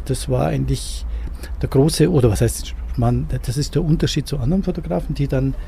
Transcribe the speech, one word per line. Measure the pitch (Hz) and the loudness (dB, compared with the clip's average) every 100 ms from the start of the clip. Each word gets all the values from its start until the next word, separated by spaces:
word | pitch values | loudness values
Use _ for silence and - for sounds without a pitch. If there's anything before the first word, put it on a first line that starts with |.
| - | -4
das | 127 - | -4 0
war | 123 147 | 0 0
eigentlich | 143 135 131 - - - - - - - - | 0 0 -2 -4 -6 -6 -6 -6 -8 -10 -6
der | 131 | 0
große, | 135 151 - 156 | 4 4 6 4
oder | 156 120 | 6 4
was | 98 | 4
heißt, | 117 - - - - - | 2 0 -8 -8 -6 0
man, | 120 120 151 127 - | 2 2 0 -4 -4
das | 127 | -4
ist | 139 - | -2 0
der | |
Unterschied | 156 160 147 156 - | 2 2 2 0 -2
zu | - | -2
anderen | 117 190 | 0 2
Fotografen, | 185 165 156 175 - | 0 -2 -2 -2 -2
die | 143 139 | -2 0
dann | 135 135 131 | 0 0 -2